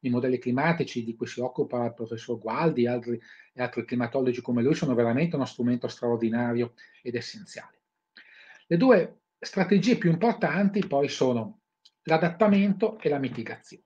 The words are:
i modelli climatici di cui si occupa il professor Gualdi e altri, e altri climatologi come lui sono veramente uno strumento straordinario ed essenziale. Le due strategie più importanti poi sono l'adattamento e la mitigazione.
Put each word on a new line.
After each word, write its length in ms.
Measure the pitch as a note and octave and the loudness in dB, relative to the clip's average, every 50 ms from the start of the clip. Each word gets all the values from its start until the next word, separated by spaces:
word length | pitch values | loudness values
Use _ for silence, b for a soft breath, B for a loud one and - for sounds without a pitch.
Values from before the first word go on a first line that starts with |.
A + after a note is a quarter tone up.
i 80 | - C3 | -2 0
modelli 300 | A#2+ B2 C3+ B2+ B2+ B2 | -2 0 0 0 -2 -2
climatici 640 | - B2+ B2 C3 C#3+ E3 E3+ E3+ C3+ - - B2 A2+ | -2 -2 -2 0 2 0 0 0 -2 -4 -4 -8 -6
di 120 | A2+ A2+ | -6 -8
cui 120 | - A#2+ | -8 -8
si 120 | A2+ - - | -8 -6 -6
occupa 460 | A#2+ B2+ - - C#3+ A#2 - B2 A#2+ | -6 -6 -4 -4 -6 -4 -2 -4 -4
il 80 | A#2 A#2 | -4 -6
professor 440 | - A#2 A2 A#2 A2 - - A#2+ | -8 -10 -10 -10 -12 -8 -8 -8
Gualdi 460 | A2 - A2 A#2 D3 E3+ E3 D3 B2 A#2 | -8 -6 -6 -4 0 0 0 2 2 0
e 40 | |
altri, 340 | A#2+ B2 B2 A2+ A#2+ A#2+ A#2 B B B B B B B | 0 0 -2 -4 -6 -8 -8 B B B B B B B
e 80 | - | -6
altri 240 | B2 A#2 - A#2+ A2 | -6 -4 -4 -8 -6
climatologi 560 | - B2+ B2 A#2+ A#2 - C#3 B2+ B2+ A#2+ B2 | -4 -2 -2 -2 -2 -2 -2 0 0 -2 -2
come 220 | - - B2 A#2+ A2+ | -4 -2 -2 0 2
lui 100 | C3+ D#3+ | 2 2
sono 200 | D#3+ E3+ C#3+ B2+ | 0 0 0 2
veramente 420 | A2+ A#2+ A#2 A#2 C3+ E3 E3+ D#3+ | 2 2 2 2 0 0 0 -2
uno 100 | C#3+ B2+ | -4 -4
strumento 420 | A#2 - - A#2+ B2 B2 A#2+ - | -6 -4 -4 -2 0 0 -2 -4
straordinario 880 | A#2+ - - B2+ A#2+ A#2 A2+ A2+ A2 A2 A#2 A#2+ A#2+ A#2+ A#2+ A#2+ A#2 _ B B B B B | -8 -8 -4 -2 -2 -2 0 0 -2 0 -2 -2 -2 -2 -2 -2 -4 _ B B B B B
ed 140 | B B2+ A#2+ | B -6 -6
essenziale. 680 | A#2+ A#2 - - A2 - - - - - - _ _ _ _ _ _ _ _ _ B B B B B B B B B B | -6 -8 -8 -14 -16 -18 -18 -18 -18 -18 -18 _ _ _ _ _ _ _ _ _ B B B B B B B B B B
Le 100 | _ E3+ | _ 0
due 420 | E3+ A#3+ C4 B3 F#3 D#3+ - - _ _ _ _ _ | 4 6 6 6 6 6 0 -6 _ _ _ _ _
strategie 580 | - - - G3 F#3 - G#3 G3 E3+ A#3 A#3 | -16 -6 -2 -2 2 4 4 4 6 4 2
più 120 | - - F3 | 4 4 2
importanti 760 | D#3+ D#3 A3 A#3+ - - - D#3 D3 F#3 G3+ G3 G3+ G#3 F3+ | 2 4 4 2 2 2 -2 -2 0 2 2 2 2 0 -2
poi 220 | - C#3 C#3 C#3+ | 0 2 0 0
sono 520 | C#3 - - C#3 B2+ B2 A#2 A2 G2+ - _ _ _ _ _ _ _ _ _ _ | 0 0 0 2 2 2 0 -2 -6 -10 _ _ _ _ _ _ _ _ _ _
l'adattamento 960 | - D#3+ D#3+ F3+ E3+ - - A3 G#3 G3+ G3 G3 G#3 F#3+ - A#3 A3 - - | 0 2 2 2 0 2 4 4 6 6 4 4 2 2 0 0 -2 -2 -2
e 100 | - D#3 | -2 -2
la 100 | D3 C#3 | 0 0
mitigazione. 640 | C3+ B2 A#2+ A#2+ A2 - - - _ - - - _ | -2 -4 -6 -6 -8 -10 -10 -14 _ -20 -20 -20 _